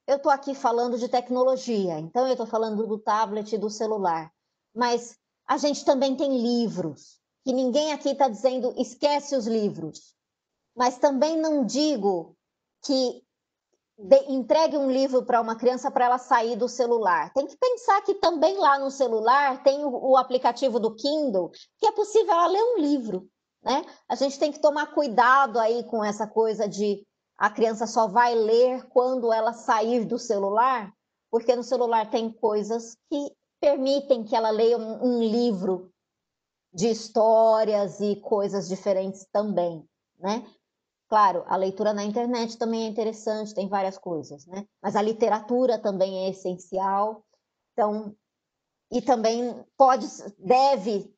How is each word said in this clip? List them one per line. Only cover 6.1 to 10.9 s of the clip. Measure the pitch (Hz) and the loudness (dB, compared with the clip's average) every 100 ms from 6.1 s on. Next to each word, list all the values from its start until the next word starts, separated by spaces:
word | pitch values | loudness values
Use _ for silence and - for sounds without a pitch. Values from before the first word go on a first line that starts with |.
| 269 | 0
tem | 285 262 | -2 0
livros, | 233 240 226 165 165 - - _ _ _ | 0 0 -2 -4 -8 -8 -20 _ _ _
que | 262 | -4
ninguém | 254 254 254 311 | -2 0 0 -2
aqui | 285 285 | -4 -4
tá | 277 269 | 0 0
dizendo, | 202 254 254 240 - | 2 -2 0 -4 -4
"Esquece | - - 294 294 285 | -6 -2 0 0 0
os | 269 220 | -4 -2
livros", | 226 208 156 160 - - _ _ _ _ _ _ - | -2 -2 -4 -10 -12 -20 _ _ _ _ _ _ -2
mas | 254 | -2